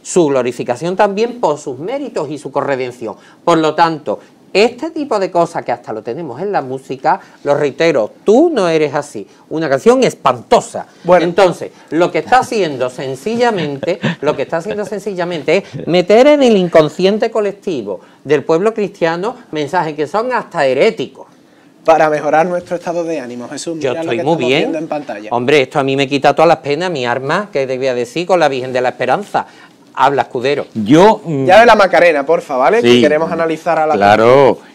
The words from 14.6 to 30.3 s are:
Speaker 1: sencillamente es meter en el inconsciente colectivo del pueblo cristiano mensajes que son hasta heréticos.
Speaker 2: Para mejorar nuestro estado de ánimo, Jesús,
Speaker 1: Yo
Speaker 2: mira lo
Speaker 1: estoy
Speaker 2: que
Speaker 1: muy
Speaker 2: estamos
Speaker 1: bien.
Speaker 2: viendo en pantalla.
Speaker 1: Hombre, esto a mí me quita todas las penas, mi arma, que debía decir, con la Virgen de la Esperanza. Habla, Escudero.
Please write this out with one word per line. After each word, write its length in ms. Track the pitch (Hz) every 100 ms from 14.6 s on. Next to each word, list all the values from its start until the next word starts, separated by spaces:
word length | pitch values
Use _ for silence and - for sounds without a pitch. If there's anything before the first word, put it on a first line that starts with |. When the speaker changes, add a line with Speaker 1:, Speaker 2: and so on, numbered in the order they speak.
| 175 208
Speaker 1:
sencillamente 720 | 208 208 220 185 175 175 143 175
es 280 | 196 - -
meter 400 | 175 175 214 285
en 160 | 294
el 140 | 254 208
inconsciente 720 | 180 170 151 - 185 214 226
colectivo 720 | 226 202 196 - 151 101 92 - _
del 200 | 135 143
pueblo 300 | 135 160 208
cristiano 640 | 226 196 185 165 165 202 254 -
mensajes 420 | 156 143 180 160
que 120 | 147 147
son 260 | 202 247
hasta 340 | 240 - 170 139
heréticos. 600 | 127 202 - 127 - - _ _ _ _ _
Speaker 2:
Para 240 | - 160 156
mejorar 380 | 151 147 151 175
nuestro 300 | 175 180 175
estado 280 | 180 170
de 160 | 165 160
ánimo, 260 | 127 120 120
Jesús, 300 | 139 170 165
Speaker 1:
Yo 120 | 135
Speaker 2:
mira 140 | 123
lo 80 | 165
Speaker 1:
estoy 40 | 160
Speaker 2:
que 40 |
Speaker 1:
muy 80 | 139
Speaker 2:
estamos 160 | 165 123
Speaker 1:
bien. 100 | 139
Speaker 2:
viendo 180 | 233 311
en 100 | 160
pantalla. 400 | 151 139 107 107
Speaker 1:
Hombre, 280 | 120 123 147
esto 160 | 127 151
a 20 |
mí 120 | 135 135
me 120 | 135
quita 240 | 139 147
todas 140 | 139 165
las 80 | 156
penas, 320 | 143 143 185
mi 140 | 160
arma, 460 | 123 120 135 170 202
que 140 | 147 135
debía 260 | 127 131
decir, 320 | 123 120 160 180
con 140 | 185
la 80 | 151
Virgen 240 | 135 131
de 80 | 127
la 80 | 127
Esperanza. 560 | - 123 156 202 - - - - _ _ -
Habla, 260 | 131 139
Escudero. 440 | 120